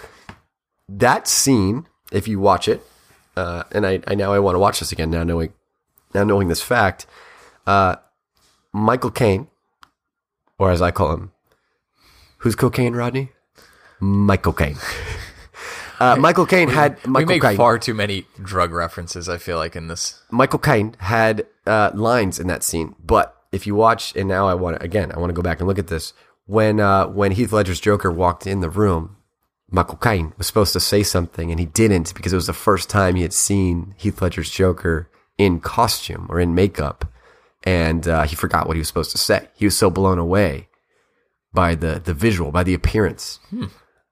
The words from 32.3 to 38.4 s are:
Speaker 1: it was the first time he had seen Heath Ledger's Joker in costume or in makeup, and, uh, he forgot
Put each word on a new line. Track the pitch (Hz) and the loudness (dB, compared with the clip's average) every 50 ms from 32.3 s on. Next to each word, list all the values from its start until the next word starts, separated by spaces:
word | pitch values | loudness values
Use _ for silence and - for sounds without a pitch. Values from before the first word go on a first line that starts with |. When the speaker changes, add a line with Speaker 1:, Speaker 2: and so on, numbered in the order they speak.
| 92 | -2
Speaker 1:
it | 90 | 0
was | 82 - | -2 -2
the | 85 | -6
first | - - 107 98 90 - - | -2 0 2 2 2 0 -2
time | - 104 95 92 90 | 0 2 2 2 2
he | 92 87 | 0 0
had | - - | -2 -2
seen | - - - 101 101 95 90 85 85 85 98 98 - | -2 -2 0 0 2 2 0 0 -2 -4 -8 -10 -8
Heath | - 104 - - | -6 -6 -4 -2
Ledger's | 92 87 - - 80 - | -2 -4 -4 -4 -8 -6
Joker | - - 95 92 85 - - 87 82 78 87 - _ _ _ _ _ - | -2 0 0 0 0 0 -2 -2 -2 -2 -4 -8 _ _ _ _ _ 0
in | 101 95 87 85 | 2 2 2 0
costume | - - - - 120 117 - - - - - - 87 87 | -4 -4 -2 0 0 0 0 -4 -6 -10 -10 -12 -10 -6
or | - 87 | -2 0
in | 90 87 82 | 0 2 2
makeup, | 87 95 143 - - 73 69 - - - - - _ _ _ _ _ _ _ _ _ - | 2 2 2 0 -2 -6 -6 -6 -8 -10 -10 -10 _ _ _ _ _ _ _ _ _ -2
and, | 92 92 87 82 80 80 82 80 82 | 0 0 2 2 0 0 -2 -2 0
uh, | 82 80 76 | 0 0 0
he | 73 - | -2 -2
forgot | - | -4